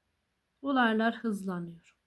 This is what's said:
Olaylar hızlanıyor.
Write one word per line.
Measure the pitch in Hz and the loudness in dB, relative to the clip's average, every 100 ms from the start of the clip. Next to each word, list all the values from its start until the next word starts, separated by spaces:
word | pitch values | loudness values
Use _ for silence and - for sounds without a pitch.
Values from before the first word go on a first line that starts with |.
| _ _ _ _ _ _ | _ _ _ _ _ _
Olaylar | 277 269 233 220 226 | 0 2 4 4 2
hızlanıyor. | 233 233 196 190 180 170 170 - _ | 0 -4 -4 -4 -6 -6 -12 -20 _